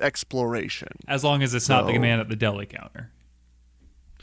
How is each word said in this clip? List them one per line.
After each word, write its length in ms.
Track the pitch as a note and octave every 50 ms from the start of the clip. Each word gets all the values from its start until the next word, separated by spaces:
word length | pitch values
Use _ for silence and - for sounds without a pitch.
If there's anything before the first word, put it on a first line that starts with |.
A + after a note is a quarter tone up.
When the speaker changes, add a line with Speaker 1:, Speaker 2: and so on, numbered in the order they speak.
Speaker 1:
exploration. 880 | - C#3+ - - - - - C3 B2 A#2 A#2 A#2 - - - - - - - - - -
Speaker 2:
As 160 | C#3+ C3+ C3+
long 180 | D3 C#3+ C#3+
as 120 | C#3 C3 B2
it's 160 | A#2+ - -
not 180 | C3+ B2 A2 G2
the 60 | A#2
Speaker 1:
So 60 | A#2+
Speaker 2:
man 200 | A#2+ A#2+ A#2 A2+
at 80 | A2 -
the 80 | A2
deli 300 | G#2+ A2+ G#2+ G2+ G2+ G2+
counter. 460 | - - - - - - - A#2+ A2+ - _ _ _ _ _ _ _ _ _ _ _ _ _ - - - - - - - -